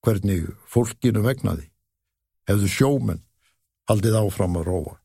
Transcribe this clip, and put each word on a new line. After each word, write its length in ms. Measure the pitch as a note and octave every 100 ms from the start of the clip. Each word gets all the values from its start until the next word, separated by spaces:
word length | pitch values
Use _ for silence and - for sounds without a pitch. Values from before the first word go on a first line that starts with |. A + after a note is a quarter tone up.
hvernig 460 | - G#2+ G2+ F#2 D#2+ - -
fólkinu 560 | A#2+ A#2 - B2 G#2+
vegnaði, 480 | A2 C3 - E2 C#2+ _ _ _ _ _ _ _ -
hefðu 180 | G2+ G2
sjómenn 540 | - C#3 C#3+ G#2 - _ _ _ _ _ _ -
haldið 320 | G#2+ G#2+ A2
áfram 400 | G#2 - F2+ F2
að 80 | E2
róa. 300 | F2+ D2 -